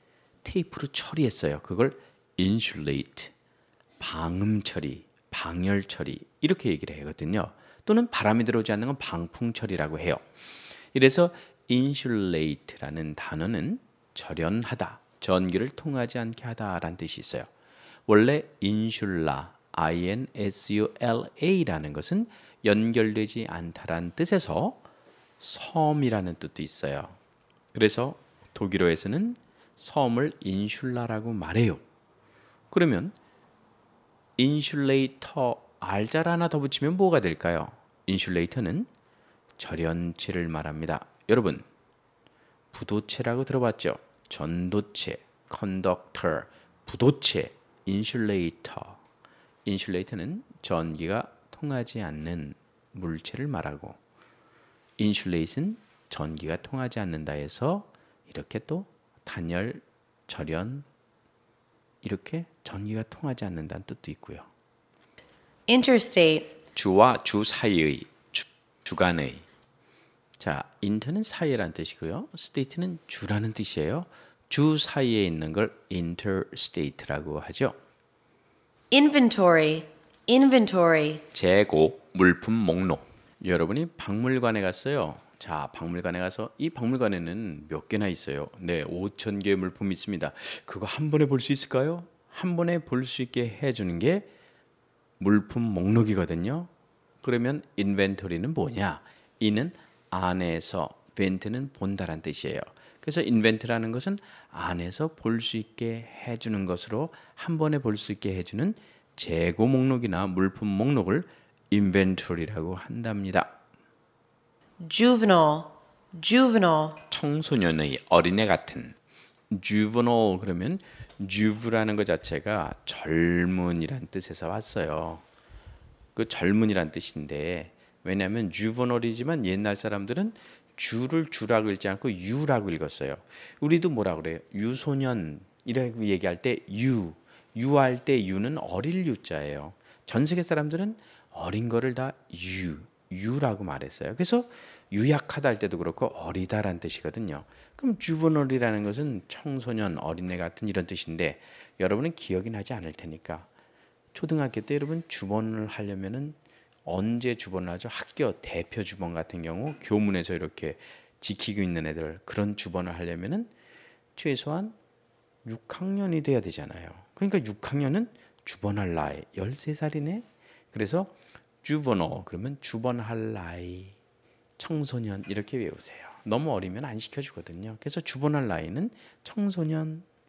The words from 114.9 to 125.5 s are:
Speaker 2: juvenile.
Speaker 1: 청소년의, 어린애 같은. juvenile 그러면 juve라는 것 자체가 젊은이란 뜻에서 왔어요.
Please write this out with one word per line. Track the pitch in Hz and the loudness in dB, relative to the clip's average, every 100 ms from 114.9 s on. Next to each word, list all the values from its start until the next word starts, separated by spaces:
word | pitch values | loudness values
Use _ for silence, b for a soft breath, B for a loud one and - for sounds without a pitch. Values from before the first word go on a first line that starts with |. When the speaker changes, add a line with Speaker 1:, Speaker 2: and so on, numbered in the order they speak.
| - 240 240 214 175 151 156 - - - _ _ 165 | 6 6 8 8 8 8 4 -2 -18 -20 _ _ -6
Speaker 2:
juvenile. | 160 247 262 226 180 156 156 - - | 4 6 8 6 6 6 2 -4 -8
Speaker 1:
청소년의, | - 147 151 156 131 85 78 73 65 - | -4 0 0 2 4 4 4 0 -4 6
어린애 | 85 87 98 107 | 6 8 4 4
같은. | 90 - - - - b b b b - 98 | 2 0 -12 -14 -18 b b b b -8 -6
juvenile | - 104 107 120 120 117 107 92 | 0 0 2 2 4 4 4 2
그러면 | 101 87 113 190 b b b - 98 | -2 -2 -2 -6 b b b -10 -6
juve라는 | 98 107 107 117 113 110 107 | 2 2 2 0 0 2 0
것 | |
자체가 | 101 82 - 78 104 104 78 - | 0 -2 -2 -4 -2 -2 -2 -8
젊은이란 | - - - 82 85 87 90 92 90 85 78 69 82 | -10 -8 0 4 4 4 2 0 0 -2 -4 -6 -8
뜻에서 | 98 - - 82 | -10 -8 -8 -6
왔어요. | 104 - 101 78 78 82 82 - b b | -6 -6 -4 -2 -4 -6 -10 -18 b b